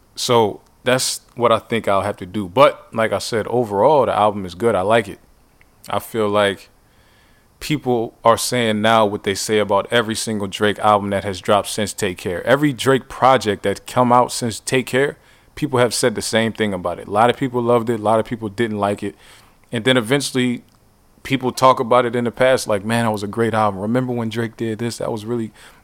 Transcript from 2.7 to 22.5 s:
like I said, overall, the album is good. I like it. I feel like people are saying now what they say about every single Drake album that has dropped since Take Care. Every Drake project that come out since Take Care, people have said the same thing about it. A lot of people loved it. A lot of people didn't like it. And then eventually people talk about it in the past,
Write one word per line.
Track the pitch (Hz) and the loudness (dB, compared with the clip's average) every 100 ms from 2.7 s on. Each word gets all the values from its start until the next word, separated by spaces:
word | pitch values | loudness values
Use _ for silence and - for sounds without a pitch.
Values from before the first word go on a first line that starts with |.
| - - | 4 -6
like | 113 110 | -2 -2
I | 98 | -2
said, | - 113 101 | -2 -4 -2
overall, | 120 113 101 123 151 | -2 0 2 4 4
the | 107 | 2
album | 104 104 101 | 2 2 0
is | 92 87 | -8 -4
good. | 117 | 0
I | 95 | 0
like | 95 117 98 | 2 0 0
it. | - _ _ _ _ _ _ - | -8 _ _ _ _ _ _ -8
I | 101 | -8
feel | - 117 104 | -6 -4 0
like | 104 101 92 - _ _ _ _ _ _ _ _ - | 2 0 -2 -10 _ _ _ _ _ _ _ _ -12
people | - 147 127 120 117 - | -6 -4 -2 -2 -4 0
are | 117 107 | 2 2
saying | - 123 113 107 | 0 -2 0 2
now | 110 113 107 | 4 4 4
what | 101 | 0
they | - 95 | -4 -4
say | - 107 | 0 0
about | 101 98 - | 2 0 2
every | 120 107 107 | 0 0 -4
single | - 107 98 | -4 -6 -6
Drake | - 104 98 | -2 -2 2
album | 107 104 101 | 2 2 2
that | 98 | -2
has | 101 90 | -4 -4
dropped | - 104 - | 0 0 0
since | - 101 | -4 -6
Take | - 101 90 | -4 -6 -4
Care. | 98 85 | -6 -4
Every | - 139 147 | 0 2 2
Drake | 113 113 135 - | 0 2 2 0
project | - 127 127 107 98 | 2 4 4 2 -2
that | 101 95 - | -2 -4 -2
come | 127 123 | 0 4
out | 123 123 | 4 4
since | - 120 - | -2 -6 -6
Take | - 131 117 | -4 -4 0
Care, | 127 143 - _ _ _ | 0 0 -4 _ _ _
people | - 147 123 | -8 -2 2
have | 120 | 2
said | - 127 104 | 2 0 0
the | |
same | - 113 113 | -2 0 0
thing | 101 107 | -2 -2
about | 92 90 87 | -2 -4 -6
it. | - | -4
A | |
lot | 104 120 | 2 2
of | 117 | 2
people | 135 123 | -2 0
loved | 117 120 113 | 2 2 0
it. | 113 | -2
A | |
lot | 104 110 | 0 0
of | - | 0
people | 113 110 | -6 -6
didn't | 98 117 107 | -4 -2 -2
like | 101 104 | -2 -2
it. | 101 - - - _ _ _ | -6 -10 -20 -20 _ _ _
And | 120 | -2
then | 113 127 | 0 2
eventually | 110 143 135 131 123 120 - _ _ _ _ _ | 2 -2 -2 -2 -2 -4 -10 _ _ _ _ _
people | - 131 127 | -6 -4 -4
talk | 117 131 123 | 2 4 4
about | 117 123 | 2 2
it | 120 120 | 2 -2
in | |
the | 120 | -2
past, | - 131 | 0 2